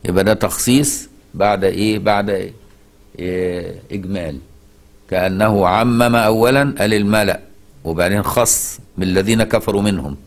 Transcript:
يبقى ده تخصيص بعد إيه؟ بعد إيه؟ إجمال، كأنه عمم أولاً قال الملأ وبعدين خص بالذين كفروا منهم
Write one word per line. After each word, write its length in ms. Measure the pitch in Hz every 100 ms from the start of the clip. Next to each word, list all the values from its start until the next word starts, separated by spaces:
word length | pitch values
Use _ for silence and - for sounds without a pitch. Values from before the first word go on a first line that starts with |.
يبقى 200 | - 90
ده 100 | 98
تخصيص 720 | 107 98 - - 127 147 - - - _
بعد 300 | - 101 101
إيه؟ 340 | 95 92 107 107
بعد 540 | 95 101 101 98 95 - - - _ _ _ -
إيه؟ 560 | 90 90 90 90 87 92 -
إجمال، 460 | 98 92 98 82 69 - - - _ - - -
كأنه 560 | 92 92 95 107 104 90
عمم 500 | 98 120 117 120 120
أولاً 580 | 110 110 117 139 143 -
قال 160 | 104
الملأ 460 | 107 101 107 101 87 - - - -
وبعدين 380 | 82 82 87 101
خص 560 | 98 - 117 - - - - -
بالذين 440 | 92 92 98 113
كفروا 400 | 110 113 - 101
منهم 340 | 104 95 71 71